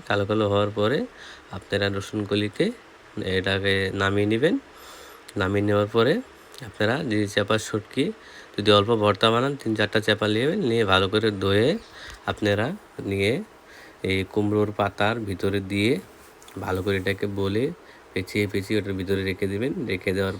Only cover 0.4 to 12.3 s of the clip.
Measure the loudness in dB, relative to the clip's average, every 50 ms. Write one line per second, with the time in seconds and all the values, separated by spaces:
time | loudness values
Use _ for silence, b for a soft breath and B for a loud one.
0.4 | 2 2 2 2 2 2 0 0 0 2 2 0 -2 -4 B B B B B B
1.4 | B -14 -14 -14 -6 -4 -2 0 0 0 -2 -4 -6 -4 -4 -4 -2 0 0 0
2.4 | 0 -2 0 0 0 0 -2 -6 -14 -20 -20 -20 -20 -14 -10 -8 -4 -2 -2 0
3.4 | 0 0 0 0 2 0 2 2 0 0 0 0 0 2 2 2 2 2 2 2
4.4 | 2 2 2 0 -4 -10 B B B B B B B B B B B B -4 -2
5.4 | 0 0 2 2 2 2 2 2 2 2 2 4 4 4 2 0 -2 -6 -16 -20
6.4 | -20 -20 -18 -16 -16 -16 -4 0 0 0 0 0 -2 0 0 0 0 0 0 -2
7.4 | 0 2 0 0 0 -2 -4 -6 -6 -4 -4 -2 -2 -2 -4 B B B B B
8.4 | B B B 0 4 6 6 6 6 4 2 4 4 4 4 4 4 4 4 4
9.4 | 2 0 -2 -4 -2 -2 0 0 0 0 0 0 2 2 0 2 2 0 2 2
10.4 | 0 0 0 0 0 0 2 2 2 4 4 4 4 2 2 2 2 0 0 0
11.4 | 0 2 4 4 4 2 2 0 B B B B B B B B -6 -6